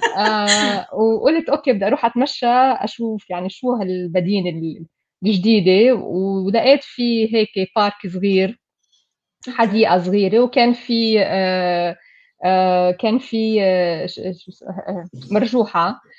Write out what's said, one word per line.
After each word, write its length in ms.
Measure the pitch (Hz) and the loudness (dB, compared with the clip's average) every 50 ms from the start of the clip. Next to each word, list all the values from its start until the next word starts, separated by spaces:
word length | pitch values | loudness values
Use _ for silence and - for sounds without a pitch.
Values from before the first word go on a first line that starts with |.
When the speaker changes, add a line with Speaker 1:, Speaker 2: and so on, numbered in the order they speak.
| 466 453 - 190 | -4 -4 -2 0
Speaker 1:
آه، 680 | 208 214 214 214 208 202 202 208 208 208 202 190 - - - | 0 0 0 0 0 2 2 2 0 0 -2 -4 -6 -6 -4
وقلت: 540 | 208 220 226 226 214 - 269 320 330 330 - | 0 0 0 0 2 2 2 0 0 0 -2
"أوكي، 240 | 269 302 - 285 233 | -4 -2 0 0 0
بدي 140 | 196 190 | 0 0
أروح 180 | 208 254 285 - | -2 -2 0 -2
أتمشى 420 | - - 240 262 294 - - - | -2 0 0 -2 -2 -4 -4 -2
أشوف 840 | 240 240 247 262 269 - - - 220 - - 233 226 220 202 - - | 0 2 4 4 2 2 -2 -4 -8 -8 -6 -8 -6 -6 -8 -8 -8
يعني 200 | 180 175 180 190 | -8 -6 -6 -8
شو 220 | - - 254 254 240 | -8 -6 -4 -4 -2
هالمدينة 800 | 226 196 185 185 180 180 175 165 185 175 180 208 202 175 180 | -2 -2 -4 -4 -4 -4 -2 -2 -2 0 0 0 0 0 -2
ال-، 340 | 160 165 165 160 147 - 160 - _ _ _ _ _ - - | -4 -6 -6 -8 -8 -10 -14 -20 _ _ _ _ _ -4 -2
الجديدة." 680 | 202 208 185 175 220 226 214 170 180 185 196 226 254 254 | 0 0 2 2 4 4 4 4 4 4 6 6 4 4
ولقيت 920 | 190 - - 131 185 190 196 196 190 185 190 196 226 - 254 277 277 - | 2 -2 -4 -4 -4 -2 -2 -2 -2 -2 0 0 2 4 4 4 4 2
في 500 | - - - 240 240 233 226 220 220 220 | -6 -8 -4 -2 0 0 0 0 0 0
هيك 360 | 226 214 - - 196 190 - - | 0 -2 -2 -2 -4 -4 -2 0
بارك 180 | 226 208 202 - - - 185 175 | 0 0 0 -2 -6 -10 -10 -6
صغير، 440 | 185 190 202 190 185 190 190 240 _ _ _ _ _ _ _ _ _ _ _ _ _ _ _ _ _ - - | -4 -2 0 2 2 0 0 -4 _ _ _ _ _ _ _ _ _ _ _ _ _ _ _ _ _ -16 -8
Speaker 2:
أوكي. 100 | 247 - | -2 0
Speaker 1:
حديقة 400 | 226 208 196 220 220 - 175 185 | 0 2 2 2 2 4 2 2
صغيرة، 400 | 175 185 190 208 202 185 196 233 | 0 0 0 0 2 2 2 2
وكان 320 | 247 247 - 269 233 240 240 | 2 2 2 2 2 2 2
في، 500 | - - - 233 226 226 220 220 214 196 | 0 -2 -4 -2 0 0 2 2 2 2
آه، 720 | - 170 190 190 185 185 185 180 180 175 175 175 175 170 - _ _ _ _ _ _ _ - - | 0 0 -2 0 0 0 -2 0 0 0 0 -2 -4 -4 -8 _ _ _ _ _ _ _ -4 -2
آه، 460 | 180 185 185 185 185 180 180 180 180 | 0 2 4 4 4 4 2 2 2
كان 280 | 180 180 - 220 220 262 | 0 0 0 0 0 0
في، 400 | - - 233 226 220 220 220 214 196 | -2 -2 -4 -2 0 0 2 2 2
آه، 440 | 190 185 185 180 175 170 156 151 | 2 2 2 0 0 -2 -4 -6
ش-، 140 | - - - | -8 -8 -8
ش-، 420 | - 185 175 165 - - - _ - - 175 185 - - | -10 -10 -10 -10 -14 -20 -20 _ -16 -14 -12 -12 -10 -10
آه، 160 | 196 180 170 180 - 127 135 - | -10 -10 -10 -14 -16 -16 -8 -2
مرجوحة. 680 | 190 - 277 220 226 247 214 - - 175 170 185 247 - _ _ _ | 0 0 0 2 2 0 0 0 0 0 0 0 -2 -6 _ _ _